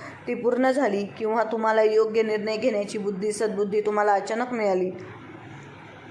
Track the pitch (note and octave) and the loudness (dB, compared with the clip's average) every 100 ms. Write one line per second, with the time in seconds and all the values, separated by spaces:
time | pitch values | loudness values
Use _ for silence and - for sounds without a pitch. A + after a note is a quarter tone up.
0 | - - - A#3+ A#3 B3 C4 B3+ A#3+ G3+ | -14 -10 -6 -2 0 2 4 4 2 2
1 | G3 - A3 A3+ A3 A3+ A3 A3 G#3+ G#3+ | -2 -4 0 0 0 2 2 4 6 6
2 | A3 A3 A3 G#3+ G#3 G#3+ B3+ G#3 G3+ G#3+ | 4 2 2 0 -2 0 0 0 -2 -4
3 | G3+ F#3 G#3+ G#3 A3 G3 G3+ G#3+ G#3 G#3 | -4 -2 -2 -2 -2 0 0 0 2 2
4 | G#3 G3+ G3 A3 B3 A#3+ G#3 F#3 F#3 F3+ | 4 2 0 -4 -2 0 0 2 0 -4
5 | - - - - - - - - - - | -12 -16 -18 -18 -18 -18 -18 -18 -20 -20
6 | - | -20